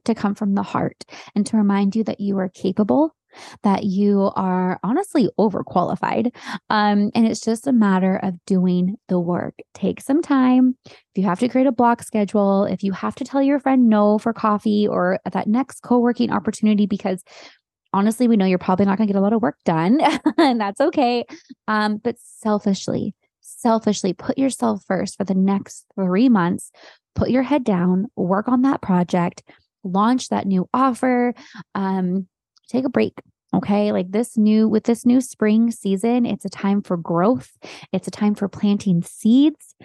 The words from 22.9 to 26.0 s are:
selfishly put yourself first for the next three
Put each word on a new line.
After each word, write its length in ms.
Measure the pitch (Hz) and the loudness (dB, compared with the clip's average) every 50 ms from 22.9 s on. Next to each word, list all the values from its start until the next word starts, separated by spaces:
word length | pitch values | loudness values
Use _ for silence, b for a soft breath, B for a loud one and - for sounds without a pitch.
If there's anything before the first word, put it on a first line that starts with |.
| - - - 214 - _ _ _ _ _ | -4 -4 -4 -6 -8 _ _ _ _ _
selfishly 720 | _ - - - - 240 226 220 - 214 208 - - 190 175 | _ -20 -16 -4 0 0 0 2 0 0 -2 0 -2 -4 -4
put 260 | - - - - - | -4 -6 -6 -2 -2
yourself 460 | 269 269 233 - 240 226 214 196 - | -2 -2 -2 -2 -2 -2 -2 -4 -4
first 300 | - 190 180 196 190 - | -4 -4 -4 -4 -6 -8
for 80 | - 196 | -8 -6
the 100 | 185 190 | -2 0
next 520 | 190 190 196 196 196 - - - - - _ _ | 0 0 0 0 -2 -4 -8 -16 -20 -20 _ _
three 340 | - | -4